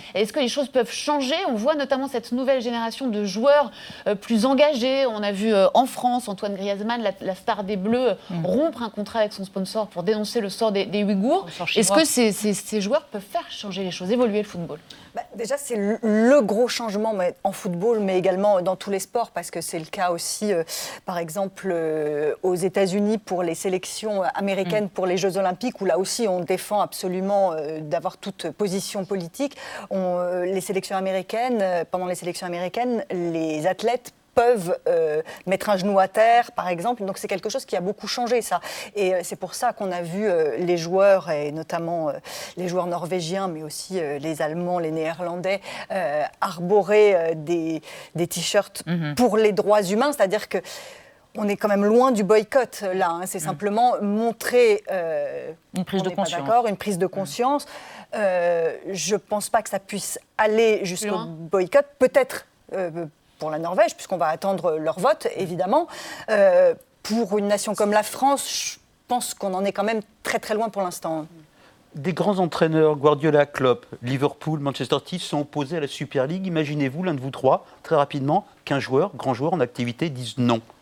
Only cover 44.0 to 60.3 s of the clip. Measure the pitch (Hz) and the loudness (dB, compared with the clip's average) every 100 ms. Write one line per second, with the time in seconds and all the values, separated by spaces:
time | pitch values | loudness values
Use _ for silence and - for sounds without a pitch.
44 | 151 143 156 151 156 160 175 180 160 160 | -4 -4 -4 -4 -2 -2 -2 -2 -2 -2
45 | 160 165 175 175 185 196 - - - 196 | -4 -4 -6 -4 -2 -2 -4 -14 -8 -4
46 | 160 151 143 - 196 170 175 208 180 214 | -2 -2 -4 -4 -6 -4 2 2 6 6
47 | 208 185 165 160 151 170 160 160 - - | 6 6 2 -2 -2 -2 -2 -4 -8 -18
48 | - 160 170 - 160 208 190 - - 175 | -10 -4 -2 -2 0 0 0 -6 -4 -2
49 | 156 147 240 220 214 202 190 208 185 208 | -2 2 2 4 4 4 4 4 4 2
50 | 277 285 196 208 - 190 - - - - | 2 2 0 0 -2 -6 -6 -14 -16 -20
51 | - _ _ - 208 202 214 202 202 226 | -20 _ _ -4 -2 0 2 2 4 6
52 | 262 226 190 220 214 269 233 - 196 185 | 6 4 4 4 4 2 0 -4 -4 0
53 | 180 170 185 190 160 147 202 208 247 190 | 0 -2 -4 -6 -6 -4 -2 2 2 2
54 | 202 208 233 226 - 247 240 202 - 190 | 0 0 0 -2 0 4 6 4 0 -4
55 | 165 151 143 139 131 160 _ 180 185 190 | -2 -2 -4 -6 -10 -14 _ -6 -2 -2
56 | 180 180 190 170 139 233 233 190 208 185 | -2 -2 -2 -2 2 2 2 -2 -2 0
57 | 185 196 190 - 247 285 - - - - | -2 -2 -6 -2 0 0 -2 -16 -18 -20
58 | - 233 202 180 175 170 165 123 160 190 | -10 -2 0 2 2 2 0 -2 -8 -6
59 | 156 202 - 208 - 233 208 196 - 202 | -2 -2 -2 -4 0 -2 0 -8 -6 -8
60 | - - _ | -8 -10 _